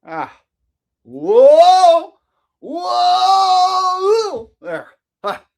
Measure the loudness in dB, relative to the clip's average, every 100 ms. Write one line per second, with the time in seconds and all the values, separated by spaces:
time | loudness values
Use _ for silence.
0 | -16 -14 -14 _ _ _ _ _ _ _
1 | _ -12 -2 4 6 6 4 4 4 2
2 | -2 _ _ _ _ _ -16 -12 -8 -4
3 | -2 0 0 0 0 0 0 -2 -4 -4
4 | -2 -2 -4 -10 -18 _ -14 -14 -14 _
5 | _ _ -12 -12 _